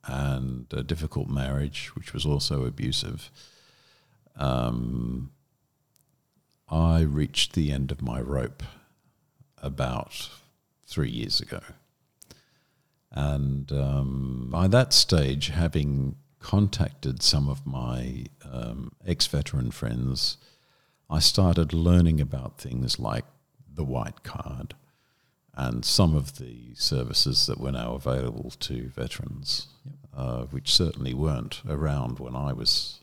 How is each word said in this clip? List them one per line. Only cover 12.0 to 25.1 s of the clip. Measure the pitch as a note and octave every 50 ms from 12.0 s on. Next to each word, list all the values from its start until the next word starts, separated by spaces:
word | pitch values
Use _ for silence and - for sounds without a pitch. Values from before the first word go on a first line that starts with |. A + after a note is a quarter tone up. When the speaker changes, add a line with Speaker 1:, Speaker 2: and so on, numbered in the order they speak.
| _ _ _ _ - _ - _ _ _ _ _ _ _ _ _ _ _ _ _ _ _ -
Speaker 1:
And, | C2+ C#2+ C#2+ D2 C#2+ C#2 C2+ C2+ C#2 C#2 C#2
um, | C#2+ C#2 C#2 C#2 C#2 C#2 C#2 C2+ C2+ C2+ C2+ C2 B1+ B1+ B1 B1+
by | C2 E2 F2+
that | F#2+ G#2 B2 B2+ -
stage, | - - - - F#2+ E2 C#2+ C2+ C2+ C#2+ -
having | - D2 D#2+ E2 D#2 - D#2+ D2 C#2+ C#2 C2+ C2+ C2+ - - _ _ _ _
contacted | - - - G2+ G#2 G2+ - - F#2 - - - - C2+ C2 - -
some | - - D2 C#2+
of | C#2+ C#2 C2+ -
my, | C#2+ C2+ C2 B1 A#1+ B1 B1 B1 B1 B1+ A#1+ A#1+ - _ _ -
um, | C2+ B1+ B1 A#1 A#1+ A#1+ C2+ - - - _ -
ex-veteran | F2+ F2 - - - - D2 C#2 - - C#2 B1 A#1
friends, | - - B1+ A#1 A#1 A#1+ B1 C2 C2+ - - - - _ _ _ _ _ _ _ _ _ _ _ _ _ _ _
I | D#2 D#2
started | D2 - - - F#2+ F2+ E2+ E2+ E2 D2 E2+
learning | E2 E2 F2 F2 F2+ E2+ E2 D#2 D2
about | C#2+ C2+ C2+ C2 B1+ - -
things | - - B1+ B1 B1 B1+ B1 - -
like | - - G#1+ - - _ _ _ _ _ _ _ - - C#2
the | D#2 D#2
white | C2+ B1+ B1 - - - - _
card | - - - - - C2+ B1 - - - _ _ _ _ _ _ _